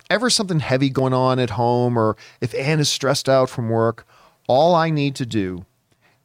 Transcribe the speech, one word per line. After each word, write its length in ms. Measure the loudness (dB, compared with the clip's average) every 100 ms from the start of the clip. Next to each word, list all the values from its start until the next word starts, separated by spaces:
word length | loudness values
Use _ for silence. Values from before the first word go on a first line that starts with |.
| -4
ever 180 | -2 0
something 300 | 0 -2 -2
heavy 300 | 0 0 0
going 240 | 0 0
on 240 | 2 2 0
at 120 | -2
home, 460 | 0 0 2 0 2
or 180 | 0 -2 -10 _
if 140 | -6
Ann 240 | -4 -2 0
is 100 | 0
stressed 380 | -2 -2 0 2
out 200 | 4 2
from 200 | -2 -2
work, 360 | 0 0 -2 -12 _ _ _ 0
all 220 | 2 4
I 160 | 2 0
need 240 | 0 -2 -4
to 80 |
do 400 | -4 -4 -4 -6 -14 _ _ _ _ _